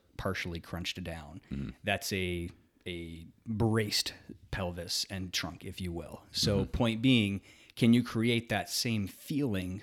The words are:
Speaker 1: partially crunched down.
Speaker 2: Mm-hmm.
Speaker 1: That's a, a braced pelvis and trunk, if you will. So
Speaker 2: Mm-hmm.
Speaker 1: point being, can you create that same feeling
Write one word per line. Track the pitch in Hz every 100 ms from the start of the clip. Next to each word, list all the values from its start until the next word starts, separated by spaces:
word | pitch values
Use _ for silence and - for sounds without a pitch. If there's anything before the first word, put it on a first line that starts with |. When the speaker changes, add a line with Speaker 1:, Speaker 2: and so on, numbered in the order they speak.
| _ -
Speaker 1:
partially | 98 92 90 85
crunched | - 85 85 -
down. | 85 80 76 - -
Speaker 2:
Mm-hmm. | 69 - -
Speaker 1:
That's | 101 95 -
a, | 98 90 87 85 - _ _ 90
a | 87 82 82 85 - -
braced | 107 117 110 104 - - - - - -
pelvis | - 90 87 85 - -
and | 95 92
trunk, | - 85 82
if | 98 90
you | 90
will. | 82 78 - -
So | - 110 101
Speaker 2:
Mm-hmm. | 92
Speaker 1:
point | - 117 113
being, | 131 120 101 98 - - - -
can | 117
you | 120
create | 123 113 117 117 117
that | 104 -
same | - 123 110 95
feeling | - - 143 143 95 92 95